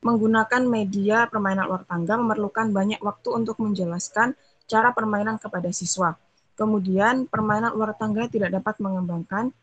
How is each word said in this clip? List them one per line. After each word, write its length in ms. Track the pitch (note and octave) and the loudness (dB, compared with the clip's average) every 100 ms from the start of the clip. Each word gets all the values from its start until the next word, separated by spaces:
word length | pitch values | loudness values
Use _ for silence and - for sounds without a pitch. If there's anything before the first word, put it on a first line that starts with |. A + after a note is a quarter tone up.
menggunakan 580 | A3+ A#3 A3 A3 A3 B3 | 2 2 4 4 4 2
media 600 | B3+ A3+ G#3 G3+ G3 G#3+ A#3 | 2 2 0 0 2 4 2
permainan 400 | A3 G3 F#3+ F#3+ | 0 0 0 0
ular 180 | F#3 | -2
tangga 320 | - F3 E3+ A3 | -4 -4 0 0
memerlukan 560 | A#3 G#3+ G3+ G#3+ A3+ | 2 0 -2 -2 0
banyak 280 | G3 G3 G#3+ | 0 0 -2
waktu 260 | G#3 - - | -4 -6 -4
untuk 280 | A#3+ A3+ A3 | -2 -2 -2
menjelaskan 720 | G#3+ G3 F3 F3 - G#3+ A#3 C4 _ _ _ | -2 0 -2 -4 -6 0 0 0 _ _ _
cara 280 | A3 A#3 A#3+ | 2 2 2
permainan 400 | A3 G#3 G#3+ A3 | -2 0 -2 -4
kepada 320 | G#3 F#3 F3+ | -6 -6 -4
siswa. 480 | F3+ F3 - F3+ D#3+ _ _ _ _ | -6 -6 0 0 -2 _ _ _ _
Kemudian 720 | G#3+ G#3+ F#3+ F#3 G#3 C4 B3+ | 0 0 0 2 2 2 -2
permainan 480 | A3 G#3+ G#3+ A3+ G#3+ | -2 0 0 0 -2
ular 160 | A3 | -4
tangga 320 | G#3+ A3 G#3+ | -2 -2 -2
tidak 320 | A#3+ A3+ F#3+ F#3+ | -2 -2 0 -2
dapat 240 | G3+ G#3+ | -4 -4
mengembangkan 720 | G3 F#3+ F3 E3+ E3 G3 B3 - | -4 -2 -2 -4 -4 -4 -4 -6